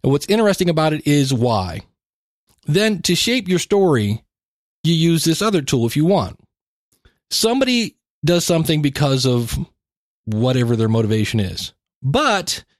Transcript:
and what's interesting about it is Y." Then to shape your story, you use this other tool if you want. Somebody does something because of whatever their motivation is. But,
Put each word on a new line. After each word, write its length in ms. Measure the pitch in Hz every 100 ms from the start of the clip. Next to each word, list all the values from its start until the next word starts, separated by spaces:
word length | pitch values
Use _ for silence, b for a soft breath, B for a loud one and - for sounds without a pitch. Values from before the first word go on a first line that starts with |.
and 80 | -
what's 140 | 143 -
interesting 440 | 214 214 190 175
about 220 | 160 156
it 140 | 156 147
is 280 | 147 135
Y." 460 | 131 120 107 92 92 - _ _ _ _ _ _ _ -
Then 360 | 165 220 196
to 140 | - 170
shape 320 | - 254 180
your 100 | 180
story, 640 | - 202 185 131 104 113 _ _ _ _ _ _
you 100 | 160
use 300 | 165 165 165
this 180 | 143 160
other 200 | 214 185
tool 220 | 135 131 117
if 100 | 143
you 80 |
want. 340 | 160 190 95 - _ _ _ _ _ _ _ _ -
Somebody 640 | - 226 254 262 240 208 - _ _
does 200 | 147 175
something 380 | - 165 165 156
because 440 | 147 - 143 135 127
of 320 | 123 117 135 - _ _ _ _ _ -
whatever 500 | 107 123 127 117 117
their 120 | 113
motivation 520 | 113 110 110 104 113
is. 320 | 92 90 - - _ _
But, 580 | 131 220 294 202 170 - -